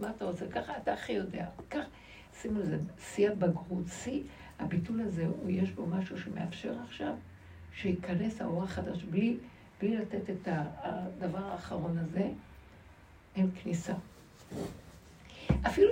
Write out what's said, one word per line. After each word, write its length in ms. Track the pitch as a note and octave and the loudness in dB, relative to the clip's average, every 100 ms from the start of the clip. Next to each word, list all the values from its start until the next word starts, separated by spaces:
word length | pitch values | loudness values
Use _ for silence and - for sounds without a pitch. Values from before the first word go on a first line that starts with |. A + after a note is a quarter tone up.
מה 100 | G#3 | -4
אתה 140 | A3 | -4
רוצה? 220 | F#3+ F3+ - | -2 -2 -2
ככה 240 | - - - | -4 -4 -2
אתה 160 | - | 0
הכי 200 | - - | 0 0
יודע. 340 | G#3 F#3+ - E3+ - - | -2 0 -2 -6 -8 -6
כך, 140 | D4 - - - - - - | -4 -4 -10 -20 -20 -18 -8
שימו 200 | A3 G#3 | -2 0
לזה, 180 | E3 D3+ D3+ - - | 2 0 -2 -8 -4
שיא 160 | - G#3 | 4 4
הבגרות, 580 | G3 F3 - - F#3 F3 | 6 4 4 2 -2 -2
שיא 340 | - A#3+ C#4+ C#4 - - - | -4 -2 -2 -4 -10 -14 -6
הביטול 420 | - F3 E3+ A3+ | 0 0 2 0
הזה, 260 | G#3+ E3+ E3 | 0 2 0
הוא, 240 | - F3+ | 0 0
יש 200 | F#3 F#3+ | 2 2
בו 160 | - E3+ | 0 0
משהו 320 | F#3 F#3 - | 0 0 -4
שמאפשר 560 | - - E3 - - A#3 | -4 -4 -4 -4 -4 -6
עכשיו 300 | - - D4 - - - - - - | -8 -4 -4 -4 -8 -18 -18 -16 -14
שייכנס 680 | - G3 F3 - F3+ A3 - | -4 0 0 2 0 0 0
האור 220 | - E3+ | 0 0
החדש, 400 | F#3+ F#3 - - | 0 -2 -2 -4
בלי, 320 | - F3+ A3+ A#3+ - - - - | -2 4 4 2 -4 -18 -18 -2
בלי 160 | G3+ A3+ | 2 2
לתת 340 | - G3 - | 0 -2 -2
את 180 | F#3 - | -4 0
ה-, 160 | D#3 D3+ - | 0 0 -4
הדבר 640 | - F3+ F#3 - F3+ F#3 | -4 -2 -4 -2 -2 -2
האחרון 540 | G3 F3 - F3 E3+ E3 | -2 -4 -4 -2 0 0
הזה, 320 | E3 F#3 - - - - - - - - - - - G3 | 0 2 0 -2 -12 -20 -20 -20 -20 -20 -20 -20 -4 4
אין 140 | F#3 - | 4 2
כניסה. 300 | - E3+ - - - - - - - - - - - - - - - - - - - | -2 -2 0 -4 -6 -16 -20 -20 -10 -6 -6 -8 -16 -20 -20 -20 -18 -4 2 4 6
אפילו 220 | - G#4 | 10 10